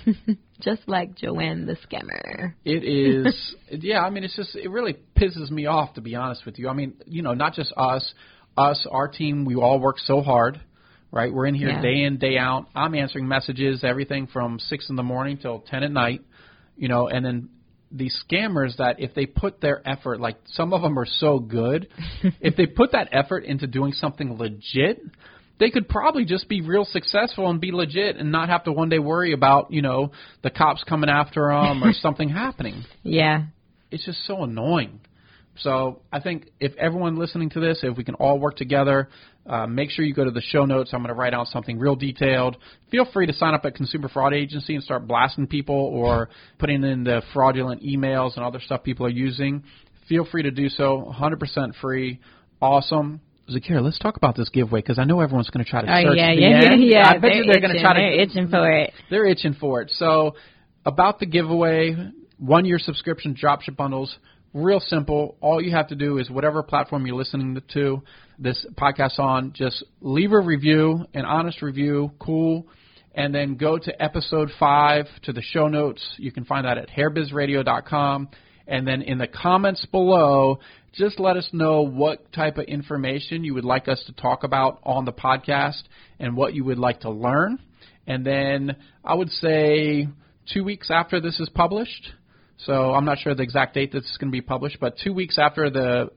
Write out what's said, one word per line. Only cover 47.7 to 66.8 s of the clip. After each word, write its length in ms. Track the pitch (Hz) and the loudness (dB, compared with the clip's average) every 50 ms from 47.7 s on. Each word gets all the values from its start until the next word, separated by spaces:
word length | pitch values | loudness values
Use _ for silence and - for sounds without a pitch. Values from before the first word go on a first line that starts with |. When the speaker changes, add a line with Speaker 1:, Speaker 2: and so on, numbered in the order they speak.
| 120 - | -6 -8
Speaker 2:
emails 540 | - 143 139 139 135 135 135 131 131 127 120 | -6 -4 -2 -2 0 0 0 0 -2 -2 -4
and 100 | 123 120 | -6 -6
other 140 | 123 123 127 | -6 -8 -8
stuff 240 | - - 135 123 - | -8 -6 -6 -4 -4
people 220 | 135 127 123 123 | -6 -4 -2 -2
are 20 | 120 | -2
using. 540 | 120 123 131 131 123 135 139 139 143 147 143 - - - _ _ _ _ _ | -2 -2 -2 -2 -2 -2 -4 -4 -4 -6 -8 -14 -20 -20 _ _ _ _ _
Feel 180 | - 165 170 165 | -2 0 0 0
free 180 | - - 170 147 | 0 -2 -2 -2
to 80 | 139 | -2
do 180 | 127 135 143 135 | 0 -2 -2 -2
so. 360 | - - 139 135 135 135 - | 0 0 0 2 0 0 -4
Hundred 340 | - 117 117 143 156 160 156 | -8 -6 -4 -2 -2 -2 -4
percent 340 | 151 135 - 147 135 120 - - | -6 -6 -4 -4 -4 -4 -6 -8
free. 380 | - 131 131 131 131 127 123 127 _ - - _ _ _ _ - | -6 -4 -4 -2 -4 -6 -8 -10 _ -20 -20 _ _ _ _ 0
Awesome. 600 | 131 135 143 139 135 - - - - 143 151 151 - _ _ _ _ - | 2 4 4 4 2 2 0 0 -2 -2 -6 -12 -16 _ _ _ _ -6
Zakira, 320 | 127 127 - - 170 139 | -6 -4 -2 0 2 2
let's 160 | 120 147 - - | 2 0 0 -2
talk 180 | - 208 - | -2 -4 0
about 180 | - - 135 113 | 2 2 2 2
this 140 | - 117 - | 0 -4 0
giveaway 320 | - 131 120 110 117 110 | 0 0 2 2 2 0
'cause 180 | - - 123 127 | 0 0 0 2
I 60 | 131 | 2
know 160 | 143 175 180 | 4 4 4
everyone's 280 | 160 139 135 127 113 - | 2 2 2 0 0 0
gonna 140 | - 123 113 | -2 -4 -4
try 180 | - 139 120 | -2 -2 -2
to 60 | 110 101 | 2 2
Speaker 1:
Oh, 100 | 175 175 175 | 4 6 6
Speaker 2:
search 140 | - - | 6 6
Speaker 1:
yeah, 180 | 170 165 165 165 | 6 6 4 6
Speaker 2:
the 60 | - | 6
Speaker 1:
yeah, 60 | 180 196 233 247 240 240 | 8 8 8 10 10 10
Speaker 2:
end. 120 | 262 240 254 | 10 10 10
Speaker 1:
<laughs> 40 | |
yeah. 220 | 240 220 208 151 160 | 10 10 10 10 10
Speaker 2:
I 80 | 170 | 8
bet 180 | 170 202 240 196 | 8 6 4 4
you 80 | 220 226 | 4 6
Speaker 1:
They're 80 | 208 196 | 6 6
Speaker 2:
they're 80 | 196 | 6
gonna 120 | 190 185 175 | 6 4 2
Speaker 1:
itching. 60 | 170 165 | 4 6
Speaker 2:
try 100 | 190 175 | 6 6
to 60 | 175 | 6
Speaker 1:
They're 120 | 202 190 147 165 | 4 4 4 4
itching 260 | 202 196 - 185 180 170 | 2 2 2 -2 0 2
for 220 | 185 175 165 165 | 2 4 4 4
it. 220 | 156 151 151 - - - - - | 4 4 2 0 -4 -12 -6 -2
Speaker 2:
They're 160 | 180 214 214 | 2 4 4
itching 280 | 196 175 - - 151 139 | 4 4 2 0 -2 -2
for 280 | - 151 139 127 120 | -2 -2 -2 -2 -2
it. 100 | 113 143 | -2 -4
So 440 | - - 170 160 160 156 156 151 147 - - - _ _ _ _ _ _ - | -4 0 2 4 4 4 4 2 -2 -6 -14 -20 _ _ _ _ _ _ -4
about 340 | 147 139 170 180 202 208 - | 0 4 4 4 4 2 0
the 60 | 208 | -2
giveaway, 720 | 170 156 170 165 160 170 170 170 165 160 160 165 165 165 170 180 196 277 - - - _ | 0 0 0 2 2 2 2 2 4 4 2 2 0 -2 -4 -8 -10 -14 -18 -20 -20 _
one-year 420 | - 139 131 151 170 185 185 175 160 | -6 2 4 4 6 6 4 2 0
subscription, 560 | - 170 143 - - 170 160 - - 151 131 | -2 -4 -6 -6 -4 -6 -6 -4 -4 -6 -4
dropship 400 | - - 147 143 143 - - 135 | 0 2 2 2 0 -2 -8 -6
bundles, 400 | - 143 139 135 131 135 131 - - _ _ _ _ _ _ - | -4 -4 -4 -4 -6 -6 -8 -12 -16 _ _ _ _ _ _ -6
real 260 | 143 160 185 202 185 | -2 2 2 2 2
simple. 560 | - - 170 156 143 151 151 147 147 - - _ | 0 -2 -2 -2 0 0 0 0 -2 -2 -4 _
All 220 | - 151 165 160 | 0 2 2 2
you 100 | 170 180 | 0 0
have 160 | 170 160 151 156 | 0 0 0 0
to 60 | 151 | -2
do 220 | 143 143 147 143 | -2 -2 0 0
is 120 | 135 123 131 | -2 -2 -4
whatever 320 | 127 135 143 151 151 156 147 | -2 0 0 0 0 -2 -2
platform 420 | - 151 143 | -2 -2 -2